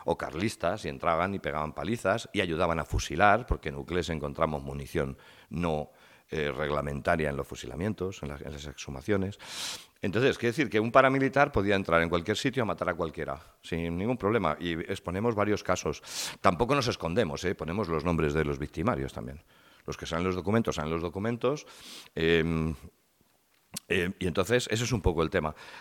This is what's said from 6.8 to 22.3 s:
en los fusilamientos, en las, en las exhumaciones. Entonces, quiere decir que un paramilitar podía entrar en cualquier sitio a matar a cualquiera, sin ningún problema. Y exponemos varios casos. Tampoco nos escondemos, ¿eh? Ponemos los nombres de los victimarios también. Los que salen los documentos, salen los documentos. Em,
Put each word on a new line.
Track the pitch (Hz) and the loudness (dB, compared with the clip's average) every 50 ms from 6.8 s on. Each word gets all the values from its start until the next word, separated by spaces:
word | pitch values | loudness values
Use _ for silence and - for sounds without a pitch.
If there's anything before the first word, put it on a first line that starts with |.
| 71 73 71 69 - 87 87 80 78 73 | -2 -2 -4 -2 0 0 2 2 2 0
en | 69 | -2
los | 67 67 | -4 -6
fusilamientos, | - 73 - - 60 62 73 90 110 - - 90 95 98 - | -8 -10 -12 -12 -10 -8 -4 -4 -4 -4 -4 -6 -6 -6 -8
en | 76 71 | -10 -10
las, | 73 71 | -10 -10
en | - 71 | -10 -12
las | 73 71 71 | -12 -10 -12
exhumaciones. | 76 69 - - - 69 65 - - 104 98 95 98 104 - - - - - - - - - - - _ _ | -12 -12 -12 -10 -10 -10 -6 -2 0 0 2 0 -2 -4 -8 -12 -12 -10 -8 -8 -8 -8 -10 -14 -18 _ _
Entonces, | - 104 85 107 131 131 - | -4 -2 0 2 2 2 2
quiere | - - 120 | 2 0 0
decir | 113 143 143 110 | 0 0 0 2
que | - 107 | 2 2
un | 107 120 | 2 6
paramilitar | 117 135 131 131 131 135 135 131 - 143 143 - | 6 8 8 8 6 4 2 2 4 2 2 4
podía | - 110 98 101 101 | 2 2 2 4 2
entrar | 98 92 - 82 85 | 2 4 4 4 4
en | 85 85 | 4 4
cualquier | 85 87 82 104 107 | 2 2 2 0 -2
sitio | - - 135 117 131 113 | 0 0 -2 0 0 0
a | |
matar | 98 85 - 87 87 | 0 -2 -2 -2 -2
a | 87 | -2
cualquiera, | 80 87 80 - 82 76 69 69 73 - - _ _ | -2 -2 -4 -4 -6 -6 -6 -6 -8 -10 -18 _ _
sin | - - 87 82 85 85 85 | -10 -6 -4 -2 -2 -2 -2
ningún | 87 98 117 127 | -2 -2 -2 -2
problema. | 120 95 101 117 113 95 78 76 - | 0 2 2 2 2 2 0 0 0
Y | 82 87 | -2 -2
exponemos | 82 80 92 - 98 - - 90 87 95 110 120 113 | -2 -2 -4 -4 -6 -6 -6 -4 -4 -2 0 0 2
varios | 104 104 104 104 95 | 2 2 2 0 0
casos. | - - 92 - - 80 71 - - - - - - - - - | 0 0 -2 0 0 -2 -4 -4 -8 -10 -8 -8 -8 -8 -4 0
Tampoco | - 98 90 76 120 110 143 | 2 4 4 4 4 2 4
nos | 143 113 123 | 2 2 2
escondemos, | 98 - 85 82 82 117 110 78 69 - - | 0 -2 -2 0 2 2 2 2 0 -2 -2
¿eh? | 90 101 | -2 -2
Ponemos | - 85 76 90 107 104 82 | -2 -4 -4 -2 -2 0 0
los | 85 78 71 | 0 0 2
nombres | 87 85 80 78 73 73 | 2 2 4 4 4 4
de | 78 76 | 2 2
los | 71 71 65 | 2 0 -2
victimarios | 73 - - - 82 120 123 69 67 67 | -4 -6 -4 -2 0 0 0 0 -2 -4
también. | - - 58 64 69 78 - _ _ _ _ - - - _ | -6 -8 -10 -10 -10 -12 -16 _ _ _ _ -20 -20 -14 _
Los | - 76 | -10 -10
que | - 82 | -8 -6
salen | - 82 82 90 | -4 -2 0 0
los | 92 92 | 0 0
documentos, | 90 80 92 107 117 - - - | 0 0 2 2 2 2 0 -2
salen | - 76 78 | -2 -2 -2
los | 82 85 | -2 -2
documentos. | 82 87 - 95 101 113 120 117 - 123 147 151 - - - - - - - - - - - | -2 -4 -4 -4 -4 -4 -2 0 0 0 0 0 -4 -12 -20 -20 -18 -18 -16 -16 -18 -10 -2
Em, | 80 80 82 | 2 4 6